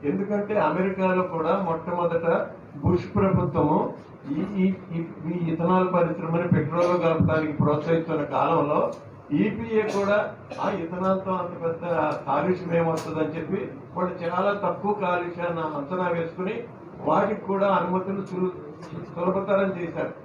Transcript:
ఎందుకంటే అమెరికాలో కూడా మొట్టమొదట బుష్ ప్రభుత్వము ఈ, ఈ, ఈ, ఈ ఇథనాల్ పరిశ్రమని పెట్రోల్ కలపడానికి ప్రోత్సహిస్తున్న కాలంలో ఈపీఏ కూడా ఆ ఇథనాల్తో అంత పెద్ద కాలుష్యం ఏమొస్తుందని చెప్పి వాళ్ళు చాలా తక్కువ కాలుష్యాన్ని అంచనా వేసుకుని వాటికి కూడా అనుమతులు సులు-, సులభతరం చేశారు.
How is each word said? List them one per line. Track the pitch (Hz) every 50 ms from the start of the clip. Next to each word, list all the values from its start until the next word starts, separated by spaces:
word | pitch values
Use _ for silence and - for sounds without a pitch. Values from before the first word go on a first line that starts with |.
| 143 143
ఎందుకంటే | 185 196 196 196 208 208 196 - 214 -
అమెరికాలో | 156 156 170 180 185 196 190 190 185 185 185 185 180
కూడా | - 165 165 156 165 190 202
మొట్టమొదట | 190 170 165 160 - 185 175 180 165 170 165 - 165 165 165 - - - - - - - - 143
బుష్ | - - 185 175 - - -
ప్రభుత్వము | 196 196 190 180 - - - - 165 147 147 151 - - - - - - - - - - -
ఈ, | 147 160
ఈ, | 190 202 202 196 185 190 185 - - - 165
ఈ, | 165 165 160 - - - 165
ఈ | 180 180 170 160
ఇథనాల్ | 160 160 165 175 180 185 185 185 -
పరిశ్రమని | 175 170 156 165 - 160 160 165 170 - -
పెట్రోల్ | - 156 139 - 160 175 175 175 180 180
కలపడానికి | 165 165 160 160 - 151 156 156 156 151 147
ప్రోత్సహిస్తున్న | - 135 147 147 147 151 165 165 165 160 - 156 147 143
కాలంలో | 139 156 160 - - 165 156 143 147 156 - - - - - - - - - - -
ఈపీఏ | 143 160 202 220 196 - 226 226 220 214
కూడా | 208 - - 196 202 196 208 208 214 - - - - - - -
ఆ | - 190
ఇథనాల్తో | 208 175 165 165 180 185 185 190 190 190 - 190
అంత | 185 - 170 175 - - 165
పెద్ద | 165 165 - 165 175 170 156 151 151 143 - -
కాలుష్యం | - - - 185 180 180 180 180 165 170
ఏమొస్తుందని | 170 165 160 160 160 - 160 156 156 151 -
చెప్పి | 160 165 - 147 - - - - - - - - -
వాళ్ళు | 170 185 180 - - 170
చాలా | 170 180 180 190 202 202
తక్కువ | 190 190 185 - - 185 208 208
కాలుష్యాన్ని | 202 190 180 180 175 170 175 170 170 175 175 170 165
అంచనా | 160 156 151 143 139 - 185 180 185 180
వేసుకుని | 170 170 165 160 - - 185 190 226 233 - - - - - - - -
వాటికి | - - - 196 208 214 214 190
కూడా | - 190 196 190 196 202
అనుమతులు | 190 170 170 175 185 185 - 196 196 202
సులు-, | 190 - 185 180 180 185 - - - - - - - - - 165 170 - -
సులభతరం | 170 170 185 185 196 196 196 202 190 196 190 185 175
చేశారు. | 175 170 156 160 - - - - -